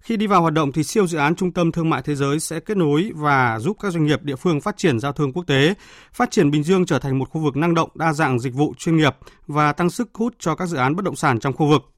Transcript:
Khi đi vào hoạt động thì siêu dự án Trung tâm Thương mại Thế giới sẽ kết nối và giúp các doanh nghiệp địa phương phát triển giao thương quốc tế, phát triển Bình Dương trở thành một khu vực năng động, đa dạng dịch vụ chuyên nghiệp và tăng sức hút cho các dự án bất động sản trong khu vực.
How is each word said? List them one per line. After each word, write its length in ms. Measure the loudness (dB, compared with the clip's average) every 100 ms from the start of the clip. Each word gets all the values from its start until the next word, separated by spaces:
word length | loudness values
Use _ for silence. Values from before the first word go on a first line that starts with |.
Khi 160 | -4 -2
đi 100 | 2
vào 140 | 4
hoạt 120 | 4
động 180 | 2 0
thì 120 | -2
siêu 240 | 0 0 0
dự 100 | 0
án 180 | 0
Trung 160 | 0 -2
tâm 200 | 0 0
Thương 180 | 0 -2
mại 120 | -2
Thế 140 | -4
giới 240 | -2 -2 -2
sẽ 200 | -4 -8
kết 180 | -4 0
nối 340 | 2 2 0
và 440 | -2 0 2 2 0
giúp 180 | -4 -4
các 120 | -4
doanh 120 | 0
nghiệp 180 | 0 0
địa 120 | -2
phương 260 | -2 0 0
phát 160 | -2 0
triển 220 | 0 0
giao 120 | -2
thương 220 | -2 -2
quốc 100 | -4 0
tế, 260 | 4 4 0 -10 -20 -20
phát 180 | -4 0
triển 200 | 2 2
Bình 120 | 2
Dương 220 | 2 2
trở 140 | 2 0
thành 200 | 0 -4
một 100 | -4
khu 120 | -2
vực 160 | -2 0
năng 160 | 0
động, 160 | 0 -2
đa 180 | -2 -2
dạng 260 | 0 0 0
dịch 140 | -2
vụ 200 | -2 -2 -2
chuyên 200 | 0 2
nghiệp 180 | 2 0 -20 _ -6
và 260 | 0 0
tăng 160 | 0 -2
sức 200 | -2 -8
hút 200 | -4 -6 -4
cho 160 | -6
các 100 | -4
dự 120 | -4 0
án 180 | 0
bất 100 | 0
động 100 | -4
sản 240 | -2 0 0
trong 140 | -2
khu 140 | 0 4
vực. 140 | 2 0